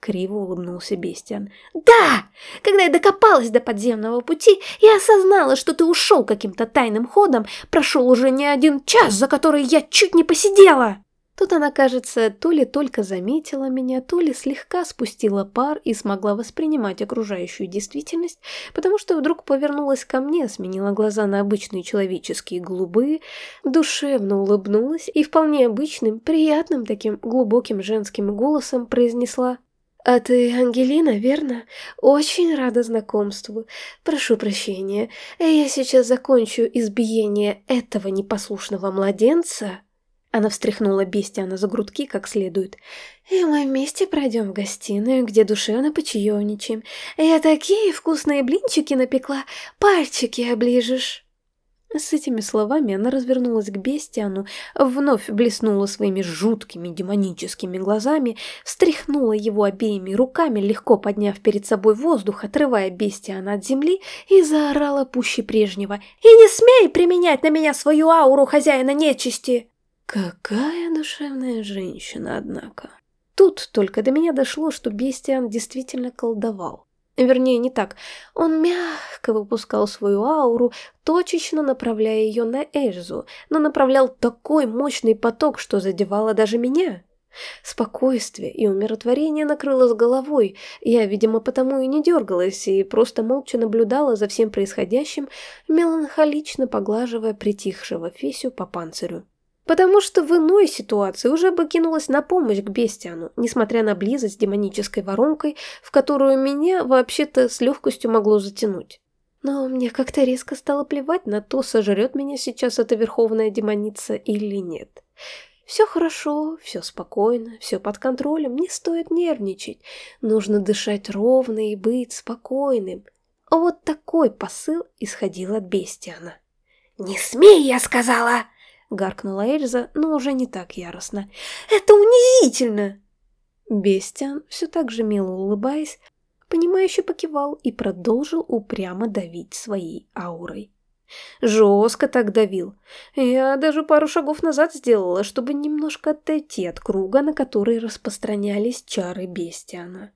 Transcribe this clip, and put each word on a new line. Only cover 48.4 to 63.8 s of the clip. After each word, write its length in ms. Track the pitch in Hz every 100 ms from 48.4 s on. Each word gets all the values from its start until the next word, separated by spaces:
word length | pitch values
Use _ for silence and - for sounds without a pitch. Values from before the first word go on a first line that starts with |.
блинчики 500 | 254 339 508 - 302
напекла, 500 | 277 254 262 254 277 269 - - _
пальчики 600 | 403 381 285 - 226 233
оближешь». 840 | 240 233 240 247 233 254 - - _ _ _ _ _ _ _
С 180 | 320 -
этими 280 | 302 294 233
словами 540 | 208 220 208 294 262
она 160 | 190 226
развернулась 600 | 262 247 262 247 226 208
к 60 | 196
Бестиану, 680 | 202 285 - - 208 190 196 - -
вновь 560 | - 277 254 285 233 -
блеснула 560 | 208 240 220 220 202 202
своими 340 | 202 208 190
жуткими 680 | 185 156 202 220 - 175 175
демоническими 880 | 165 185 208 190 170 180 - 185 185
глазами, 580 | 190 214 226 311 247 226 - -
встряхнула 680 | - - - 302 - 285 247
его 300 | 214 208 208
обеими 500 | 202 196 220 202 185
руками, 480 | 196 254 - 330 214
легко 380 | 196 208 - 208
подняв 420 | 208 208 208 202
перед 240 | - 202
собой 300 | 202 214 208
воздух, 500 | 214 302 294 196 202
отрывая 460 | 208 294 294 233 190
Бестиана 640 | 180 208 196 - 190 190
от 100 | 208
земли, 360 | 196 269